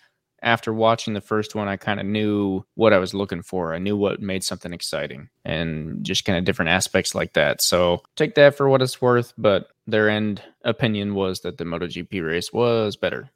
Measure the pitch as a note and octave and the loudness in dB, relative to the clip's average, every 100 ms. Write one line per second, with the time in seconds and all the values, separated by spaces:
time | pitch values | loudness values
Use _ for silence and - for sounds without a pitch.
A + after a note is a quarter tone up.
0 | _ _ _ _ A#2 A#2 - A2 A2 A2+ | _ _ _ _ 2 2 2 2 2 2
1 | - G#2 - G#2+ G#2 A2 G2+ G2 - G2+ | -2 -6 -2 -2 -2 -4 -4 -4 -4 -4
2 | G2 G#2+ G#2+ G#2 G2 F#2+ - - A2 G2 | -2 -2 0 0 0 -2 -6 2 4 6
3 | F2+ G2 G2+ F2+ - F#2 E2 E2 F#2+ G#2 | 2 -2 -4 -6 -6 -6 -4 -4 -4 0
4 | G2+ - G2+ F#2+ - F#2 F2 E2+ - D#2 | 0 -2 -4 -6 -6 -8 -10 -10 -8 -6
5 | D2 C2 D2 _ - D#2 E2 D#2 D#2 - | -6 -10 -18 _ -6 -4 -4 -4 -8 -8
6 | - F#2 - F2+ F2+ - E2 F2+ - F#2+ | -4 -4 0 0 0 0 2 2 2 0
7 | - - D#2 - D2 - - F2+ F2+ F2 | 0 -2 -2 0 0 0 0 2 2 0
8 | - - D3+ - C#3+ C#3 C#3 C3+ B2+ - | -4 -4 -2 6 6 6 2 4 2 0
9 | B2 A#2+ A#2+ - G#2+ F#2+ - _ - G#2+ | 2 2 2 0 2 2 0 _ -2 2
10 | G#2+ G#2+ G#2+ G2 - _ A#2+ A2 A#2+ G#2 | 2 2 -2 -4 -10 _ -4 -2 -2 -2
11 | G2+ G2+ F#2+ F#2 F2+ - E2+ E2 E2+ F2 | -2 -2 -2 -4 -8 -8 -8 -6 -6 -8
12 | E2 G2 D#2+ F2 - G#2+ A#2+ A#2 G#2+ - | -8 -6 -2 -2 -2 0 0 2 0 -2
13 | F2+ - C#3 | -4 -4 -10